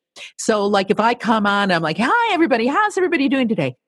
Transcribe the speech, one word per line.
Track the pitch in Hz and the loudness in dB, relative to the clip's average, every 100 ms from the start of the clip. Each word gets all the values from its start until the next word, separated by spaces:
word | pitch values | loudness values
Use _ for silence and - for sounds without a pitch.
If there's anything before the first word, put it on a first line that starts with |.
| _ - - - | _ -20 -20 -6
So, | - 214 202 | -2 0 2
like, | 202 196 | 0 2
if | 202 | 0
I | 226 | 2
come | 240 202 220 202 | 0 0 0 2
on, | 202 202 | 0 2
I'm | 170 | 0
like, | 160 160 | 0 -2
Hi, | 254 466 466 | 0 0 0
everybody. | 349 311 233 240 | 0 2 2 0
How's | 339 427 381 | 0 -2 -2
everybody | 359 320 277 | -2 0 0
doing | 269 233 | 0 0
today? | 220 135 - | -2 -4 -6